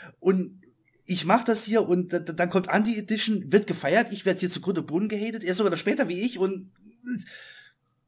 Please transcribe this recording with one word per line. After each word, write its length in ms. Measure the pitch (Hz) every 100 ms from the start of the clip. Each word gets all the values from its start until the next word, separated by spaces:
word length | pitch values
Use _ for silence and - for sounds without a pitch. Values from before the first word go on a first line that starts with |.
| - -
und 420 | 185 185 - - _ _ _ _ -
ich 160 | 180
mach 200 | 160 240
das 200 | 233 214
hier 240 | 208 226 170
und 240 | 180 175
d-, 80 | 175
d-, 140 | 165
dann 160 | 160 180
kommt 180 | 190 180
Andy 300 | 180 214 214
Edition, 540 | 185 220 220 202 135
wird 160 | 190 -
gefeiert, 440 | 165 139 202 240
ich 140 | 202 190
werd 140 | 185
hier 80 | 180
zu 100 | 180
Grund 180 | 175 170
und 80 | 151
Boden 200 | 165 208
gehatet, 360 | 208 220 226
er 120 | 180 185
sogar 160 | 202
noch 60 | 170
später 320 | 208 190 190
wie 100 | 180
ich 180 | 240 180
und 340 | 190 190 - _ 214 _ 247 247 - - - - - _ _ _